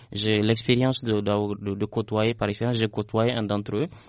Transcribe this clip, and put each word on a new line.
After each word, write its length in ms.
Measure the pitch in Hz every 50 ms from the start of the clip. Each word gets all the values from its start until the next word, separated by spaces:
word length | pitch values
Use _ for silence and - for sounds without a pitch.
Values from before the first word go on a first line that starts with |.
| - - -
J'ai 260 | 101 104 110 110 107
l'expérience 640 | 104 107 113 113 - - 123 120 127 131 131 - -
de, 160 | 117 107 104
de, 440 | 104 101 101 104 104 104 104 98 98 101
de, 40 | 98
de 100 | 98 104
côtoyer, 480 | 104 - 117 107 - 107 107 107 113 117
par 160 | 110 110 104
expérience, 300 | 104 - 117 120 123 113
j'ai 100 | 110 107
côtoyé 440 | - - 104 - - 110 113 120 123
un 80 | 117 107
d'entre 340 | 101 104 104 104 - 110
eux. 100 | 104 147 185 - - -